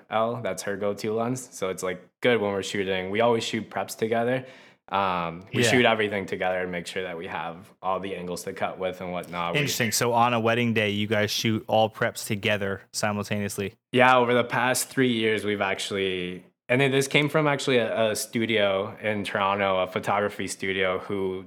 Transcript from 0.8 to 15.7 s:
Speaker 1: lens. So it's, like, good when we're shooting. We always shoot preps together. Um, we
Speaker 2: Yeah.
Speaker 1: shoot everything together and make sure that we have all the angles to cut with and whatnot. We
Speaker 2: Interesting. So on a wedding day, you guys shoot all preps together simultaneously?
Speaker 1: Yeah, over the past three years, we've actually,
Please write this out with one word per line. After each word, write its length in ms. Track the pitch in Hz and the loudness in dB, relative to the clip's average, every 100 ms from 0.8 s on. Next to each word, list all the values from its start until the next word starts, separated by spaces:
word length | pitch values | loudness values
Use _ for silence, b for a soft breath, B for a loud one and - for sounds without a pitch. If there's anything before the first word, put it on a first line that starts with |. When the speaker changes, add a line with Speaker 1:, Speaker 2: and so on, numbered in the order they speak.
| 101 101 110 | -4 -2 -4
Speaker 1:
lens. 360 | 110 117 127 - | -2 -2 -4 -8
So 160 | - 95 | -6 -6
it's, 140 | 87 | -4
like, 180 | 92 90 - _ | -4 -6 -10 _
good 180 | 123 117 | 2 2
when 120 | 101 | 2
we're 100 | 98 | -2
shooting. 480 | 92 104 95 95 92 | -2 -2 -2 -2 -2
We 100 | 104 | 2
always 240 | 120 117 | 2 2
shoot 240 | - 113 98 | 0 -4 -4
preps 260 | 95 98 - | -6 -6 -4
together. 500 | 113 117 120 131 127 B B B - | -2 0 0 -2 -6 B B B -4
Um, 540 | 98 95 90 85 82 95 | 0 0 0 -4 -8 -4
we 80 | 123 | 0
Speaker 2:
Yeah. 80 | 120 | 4
Speaker 1:
shoot 140 | 120 | 4
everything 420 | 117 110 104 101 92 | 4 4 0 -2 -4
together 320 | 90 92 92 | -2 -2 -2
and 140 | 92 | -2
make 160 | 87 85 | -6 -6
sure 160 | 98 | -8
that 120 | 90 85 | -8 -8
we 120 | 92 | -8
have 280 | 85 82 82 101 _ | -8 -8 -12 -18 _
all 200 | 92 92 | -4 -2
the 160 | 98 90 | -4 -6
angles 260 | 90 85 | -6 -6
to 80 | 98 | -8
cut 240 | 92 98 95 | -4 -4 -4
with 220 | 92 87 | -6 -6
and 120 | 92 | -6
whatnot. 400 | 90 82 87 85 | -6 -6 -4 -2
We 80 | 147 | 0
Speaker 2:
Interesting. 320 | 135 - 113 | 0 0 0
So 200 | - 123 | 2 2
on 220 | 117 120 | 4 4
a 60 | 120 | 4
wedding 340 | 113 117 120 | 4 4 2
day, 160 | 110 104 | 2 2
you 160 | 101 104 | 0 0
guys 240 | 107 104 | 2 2
shoot 340 | - 117 110 - | 2 0 0 2
all 200 | 110 110 | 2 2
preps 380 | - 117 - - | 2 -2 -2 -6
together 560 | 104 107 104 98 95 - | -2 0 0 -2 -6 -8
simultaneously? 840 | - 107 104 98 104 101 - 98 - _ | -4 -2 -2 -2 -4 -4 -4 -6 -8 _
Speaker 1:
Yeah, 240 | 123 127 127 | 4 6 6
over 180 | 120 | 6
the 80 | 123 | 4
past 460 | 117 127 123 123 - | 2 0 0 0 -2
three 240 | - 127 | 0 2
years, 320 | 113 110 107 | 2 2 0
we've 160 | 101 101 | 0 0
actually, 800 | 98 | 0